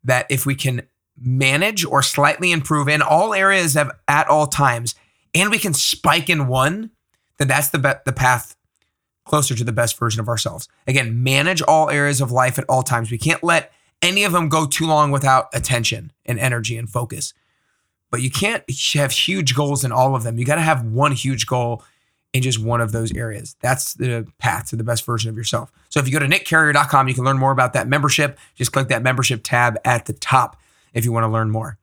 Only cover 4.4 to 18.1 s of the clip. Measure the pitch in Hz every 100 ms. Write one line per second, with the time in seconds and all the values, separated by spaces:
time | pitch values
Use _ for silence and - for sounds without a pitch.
4.4 | 147 - 139 120 120 - _ _ _ 165
5.4 | 202 226 214 156 - - - 160 165 165
6.4 | 131 127 135 196 220 _ _ _ _ _
7.4 | 139 135 143 156 139 131 - 123 127 123
8.4 | - - _ _ _ _ _ _ - 151
9.4 | 139 113 120 113 117 - 117 107 110 120
10.4 | 143 117 - _ - 135 120 117 127 135
11.4 | 156 175 - 156 151 143 143 139 131 123
12.4 | 127 131 135 131 127 120 113 120 156 170
13.4 | 170 165 - _ _ _ 175 196 202 175
14.4 | 160 160 151 - 160 151 147 139 127 131
15.4 | - 117 - 123 117 - - _ - 117
16.4 | 127 120 113 117 117 120 110 113 - _
17.4 | _ _ _ _ _ _ _